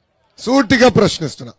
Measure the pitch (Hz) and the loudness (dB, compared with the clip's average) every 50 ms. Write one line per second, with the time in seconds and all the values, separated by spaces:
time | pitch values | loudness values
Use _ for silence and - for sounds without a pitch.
0 | _ _ _ _ _ _ _ - - 214 262 277 240 185 269 208 247 247 - 226 | _ _ _ _ _ _ _ -12 -6 0 0 0 2 0 2 2 4 4 4 2
1 | 208 - - - 160 131 - - 123 117 - | 0 0 -2 -4 -8 -10 -12 -14 -18 -20 -20